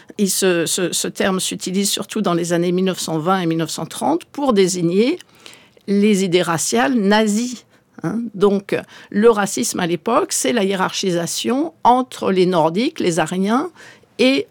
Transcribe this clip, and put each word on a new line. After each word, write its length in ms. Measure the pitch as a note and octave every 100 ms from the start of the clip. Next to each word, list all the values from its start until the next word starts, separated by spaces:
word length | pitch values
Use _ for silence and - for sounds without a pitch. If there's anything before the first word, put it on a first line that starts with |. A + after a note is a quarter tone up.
| - -
Et 80 | G3
ce, 400 | - F#3+ E3+ D#3
ce, 260 | - F3
ce 160 | D3 F#3+
terme 320 | - G3+ F#3+
s'utilise 480 | - F#3 - F#3 G3
surtout 320 | - G#3 A3
dans 140 | G3
les 180 | E3+ E3+
années 200 | E3+ F3
mille 120 | F3+
neuf 140 | F#3+ F3
cent 200 | - D#3+
vingt 220 | D#3 F#3+
et 60 | E3+
mille 100 | E3
neuf 140 | D#3
cent 160 | - D#3+
trente 400 | - B3 E4 -
pour 260 | - C#4+
désigner 640 | G3+ F3+ F3+ E3+ F#3 A#3+ F4 - _ - - _ _ -
les 360 | G3+ G#3 G3
idées 200 | F#3+ F3
raciales 520 | E3+ E3 - A#3 C4+
nazies, 720 | B3 G3 G#3+ A3 G3+ B3 B3 - _ _ -
hein. 160 | E3 A3 A#3
Donc, 420 | F#3 G3+ G3 G3 D3+ - - -
le 220 | G3+ A3+
racisme 500 | G#3 G3 - A#3 G3+
à 60 | F3
l'époque, 440 | E3+ - B3 -
c'est 200 | - C4
la 100 | B3
hiérarchisation 1120 | G3 F#3+ F#3 - G3 E3+ E3+ - A3 B3+ E4 -
entre 480 | A3+ B3 B3+ - -
les 160 | F#3+ F3+
Nordiques, 540 | F3+ D#3 F3 C4+ -
les 180 | F3+ E3+
Aryens, 520 | D#3 F3+ G3 A#3+ E4+ - - - _ -
et, 260 | B3+ C4+ -